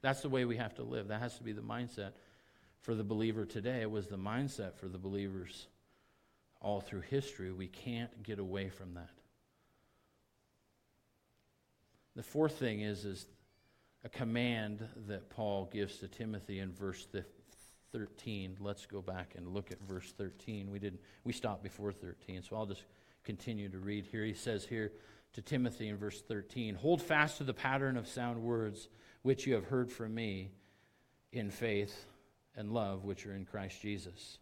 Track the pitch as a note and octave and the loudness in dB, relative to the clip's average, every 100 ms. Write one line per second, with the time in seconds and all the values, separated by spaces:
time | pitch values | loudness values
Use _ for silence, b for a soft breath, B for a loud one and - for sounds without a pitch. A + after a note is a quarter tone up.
0 | C3+ C3+ D3 C3 B2 A#2 A2+ - A#2+ B2 | 4 4 4 4 4 4 0 -2 -2 -2
1 | G2+ G#2+ A#2+ - A#2 G#2 A2 A2+ A#2+ - | 0 -2 -2 -4 -6 -6 -2 -2 -4 -4
2 | G2 - B B B B B B - A2 | -6 -8 B B B B B B 0 0
3 | G2+ G#2+ A2+ A2 G#2 A2+ G#2+ B2+ A2 A2 | 2 4 4 2 0 0 0 0 0 0
4 | F#2 G2 G2 A#2 C#3 - G2 - F#2+ F#2 | -2 -2 0 0 0 -2 -6 -4 -8 -4
5 | F#2+ G2+ G2 F#2+ F2+ - - _ _ b | -2 0 0 -2 -6 -10 -16 _ _ b
6 | b b b b b b G2+ G2+ - G2 | b b b b b b 0 0 0 -6
7 | - C3+ C3+ - F#2 F#2 F#2+ - - A#2 | 0 0 0 -4 -4 -4 -6 -6 -4 -4
8 | A#2 - G#2 G#2 F#2+ G2 F#2+ F#2 F#2+ F2 | -4 -8 -6 -2 0 0 -2 -4 -10 -10
9 | E2+ - - _ _ b b b b b | -10 -16 -20 _ _ b b b b b
10 | b b _ _ _ _ _ _ _ _ | b b _ _ _ _ _ _ _ _
11 | _ _ _ _ _ _ _ _ _ _ | _ _ _ _ _ _ _ _ _ _
12 | _ - A#2+ D3 D#3 D#3 B2+ G#2 G#2 G2+ | _ -10 -2 6 6 6 2 4 2 0
13 | G2+ F#2+ - - - b b b b b | -2 -4 -8 -18 -20 b b b b b
14 | A#2 - A#2 A#2 B2 A#2 G#2+ G#2 A2+ A#2 | -12 -2 2 4 4 2 0 -2 -6 -8
15 | G#2 G2+ F#2+ - G#2+ G2 F#2+ A2 G2 - | -6 -6 -6 0 2 2 0 0 0 0
16 | G2 - A2 G#2+ - G2 F#2+ F2+ G2 F2+ | -10 -6 -4 -4 -4 -4 -4 -2 -4 -4
17 | - G2+ F2 - - - - - _ A#2 | -4 -6 -6 -12 -20 -20 -20 -20 _ -4
18 | G#2 - - G#2 F#2+ F#2+ G2+ G2+ - G2+ | -4 -6 -4 -2 -4 -4 -4 -4 -4 -6
19 | F#2 F#2 F2 F2 F2 G2 F#2+ F2+ G2 F#2 | -4 -4 -4 -8 -4 -4 -4 -10 -6 -6
20 | F2+ - G2 - - G#2+ G2 G2+ G2+ F2+ | -6 -6 -6 -6 -6 -6 -4 -2 -4 -4
21 | B B - B2 A2+ G2 G2 - G#2 F#2+ | B B -4 0 0 0 -4 -2 -2 -2
22 | F#2 E2+ - F#2 F#2 A2 G#2+ F#2+ - B | -8 -10 -8 -8 -4 -2 -2 -4 -8 B
23 | B B - G#2 - A2 G2+ F#2 F#2+ G#2 | B B -8 -6 -2 -2 -2 -4 0 0
24 | G2 A2+ G#2+ G#2 - G#2+ - A2+ G#2+ - | 0 0 0 0 0 0 0 0 0 -4
25 | B B B - - C#3 B2 A#2 A2 G#2 | B B B -12 0 4 4 2 -2 0
26 | G#2 - - G#2+ G2 C3 A2+ F#2 C#3 E3+ | -2 -4 -4 -4 -2 -2 -2 2 6 6
27 | - D#3 D3+ - C3+ A#2+ C3+ C3+ C3+ B2+ | 8 8 8 4 -2 2 4 4 4 2
28 | A2 - A#2+ A#2+ A#2 A#2 A2 G2+ - B | 0 -2 0 0 2 4 2 -2 -10 B
29 | B B C3 C3+ - A#2 G2 C3 B2 - | B B 4 4 6 4 6 2 2 0
30 | A2+ A2+ A2+ F#2+ F#2+ - b b b b | -2 0 0 0 -4 -8 b b b b
31 | b b _ B2 G#2 G2 A#2 G#2 G2+ - | b b _ -2 -2 2 4 4 2 -2
32 | - B B B _ - G#2 A#2 G2+ F#2+ | -14 B B B _ -6 0 2 2 0
33 | G2 F#2+ G#2 G2 F#2 G#2 G2 - G#2 G2+ | -2 -4 -4 -6 -6 -4 -6 -4 -4 -4
34 | F#2+ F2 - - | -4 -12 -14 -16